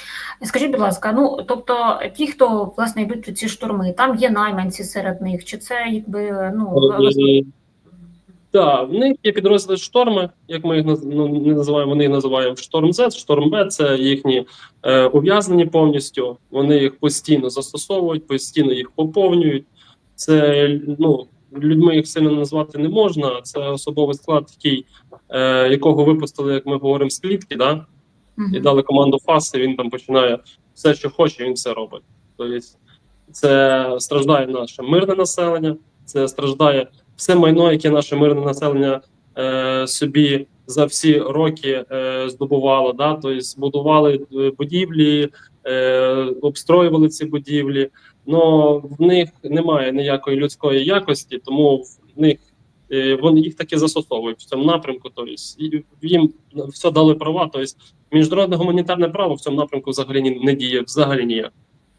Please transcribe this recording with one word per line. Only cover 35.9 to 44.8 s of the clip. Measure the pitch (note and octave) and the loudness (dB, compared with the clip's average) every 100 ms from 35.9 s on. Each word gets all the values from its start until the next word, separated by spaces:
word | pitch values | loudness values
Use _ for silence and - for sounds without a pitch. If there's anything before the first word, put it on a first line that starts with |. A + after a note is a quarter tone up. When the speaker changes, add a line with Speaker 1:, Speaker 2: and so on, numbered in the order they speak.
| _ | _
Speaker 2:
це | - C#3+ C3+ | -10 -4 -4
страждає | - C#3 C3+ D3+ C#3 B2+ _ _ - | -4 -4 2 2 2 -2 _ _ -6
все | - | 2
майно, | F3+ D#3+ D#3+ E3+ | 4 6 6 4
яке | D#3 D#3 | 4 2
наше | D3 C#3+ C#3+ | 0 0 2
мирне | D3 C#3+ | 2 2
населення, | C#3+ C#3 D3 C#3 C#3 C3+ - _ _ - | -2 -2 -2 0 0 -2 -8 _ _ -6
е, | C3 C3 C3 C3 C3 | -4 -2 -2 -2 -4
собі | - C#3+ C#3 D3 C#3 C#3 _ - | -4 -2 2 2 2 -4 _ -6
за | B2+ | -2
всі | C#3+ - D#3+ D3 | 0 2 2 2
роки, | A#2+ C#3+ D#3+ D#3 C3+ C3 B2 | 0 -2 -2 -2 -4 -4 -6
е, | C3+ C3 C3 C3 | -6 -4 -4 -6
здобувало, | B2+ C#3 C#3 C3+ C3+ C3 | -6 -2 0 2 2 2
да? | B2 D3 | 0 -2
Тобто | D#3 C#3 C3 B2+ - | -2 -4 -6 -8 -6
будували, | C#3 C#3+ D3 D#3 D3+ C#3 C#3 | -4 -2 2 4 4 2 -4
е, | C3+ C3+ C3+ | -4 -2 -2
будівлі, | C#3+ F3 | -4 -4